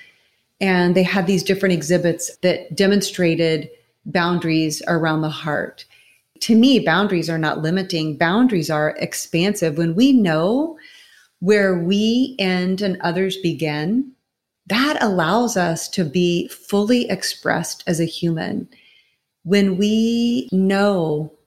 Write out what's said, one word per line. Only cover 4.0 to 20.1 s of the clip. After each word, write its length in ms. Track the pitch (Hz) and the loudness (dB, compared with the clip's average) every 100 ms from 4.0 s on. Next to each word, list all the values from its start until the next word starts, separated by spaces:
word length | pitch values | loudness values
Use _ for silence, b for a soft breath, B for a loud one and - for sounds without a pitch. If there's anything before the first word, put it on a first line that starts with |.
| - | -4
boundaries 760 | 185 170 175 165 160 160 151 - | -2 0 0 0 0 0 -4 -2
around 340 | 170 160 156 | 0 0 0
the 80 | 156 | -4
heart. 560 | 147 160 147 - - - b b b _ _ | -6 -6 -4 -6 -12 -20 b b b _ _
To 160 | - 226 | 2 4
me, 220 | 254 247 | 6 4
boundaries 500 | 170 165 202 180 160 | 4 2 2 0 -2
are 80 | 165 | -2
not 240 | 151 143 | -2 -2
limiting. 560 | 156 185 185 170 156 151 | -2 -2 -2 -4 -4 0
Boundaries 520 | 170 202 254 190 156 | 0 4 2 2 0
are 280 | 151 151 - | 0 -2 -2
expansive. 800 | - - - 165 190 208 165 147 | -8 -8 -4 -2 0 0 -2 0
When 180 | 165 165 | -2 2
we 160 | 262 | 4
know 640 | 262 185 156 180 254 320 - B B B B B _ | 4 4 2 0 0 -2 -8 B B B B B _
where 400 | 180 208 196 180 | 2 4 4 0
we 560 | 170 202 220 240 262 - | 0 0 2 2 0 -2
end 440 | 190 180 180 190 | -2 0 0 -2
and 180 | 202 185 | -2 -2
others 380 | 170 170 190 - | -2 -2 -2 -2
begin, 720 | 170 143 156 147 156 233 269 - _ _ _ _ - | -4 -2 -4 -4 -2 -2 -2 -10 _ _ _ _ -4
that 340 | 208 285 302 | -2 0 0
allows 540 | 226 180 160 214 240 190 | 0 0 2 2 0 0
us 320 | 175 165 - | -2 -2 -4
to 140 | - | -4
be 460 | 160 180 175 175 - | -2 0 0 0 -4
fully 600 | - - 202 208 247 240 | -12 -4 -2 2 0 0
expressed 760 | 185 - - 175 - 165 - - | -4 -6 -6 -2 -2 -4 -8 -4
as 140 | 165 | -2
a 40 | 165 | -2
human. 640 | - 170 160 - - - b b b b b _ _ | -2 -4 -2 -4 -6 -10 b b b b b _ _
When 340 | 165 202 196 180 | -2 0 2 0
we 720 | 208 220 226 | 0 0 0